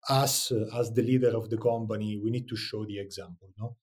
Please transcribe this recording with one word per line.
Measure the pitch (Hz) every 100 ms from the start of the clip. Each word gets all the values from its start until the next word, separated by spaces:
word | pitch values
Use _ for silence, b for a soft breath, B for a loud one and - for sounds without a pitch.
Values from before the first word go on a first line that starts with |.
| -
us, | 135 135 131 -
uh, | 117 107 113
as | 113
the | 110
leader | 117 127 123 113
of | 110
the | 110
company, | 117 113 113 107 107 104
we | 107
need | 123 127
to | 107
show | - 110 107
the | 101
example, | 98 - 90 87 98 95
no? | 117 120